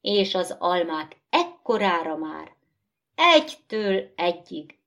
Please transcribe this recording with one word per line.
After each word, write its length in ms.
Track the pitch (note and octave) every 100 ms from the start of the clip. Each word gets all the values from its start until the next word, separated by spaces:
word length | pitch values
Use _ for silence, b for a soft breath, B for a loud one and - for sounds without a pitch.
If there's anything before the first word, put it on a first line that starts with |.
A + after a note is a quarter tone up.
És 340 | - G3+ G3 F#3
az 200 | F3 -
almák 580 | F3 F3+ E3 D#3 D#3 - _
ekkorára 840 | D#4+ F4 - - A3 G3+ E3+ D#3 D#3
már 400 | D#3 D#3 D#3+ _ _ _ _ _ _ -
egytől 1000 | E4+ D#4+ - - _ A3 G#3 F#3+ - -
egyig 640 | F3 E3+ - E3 D3 _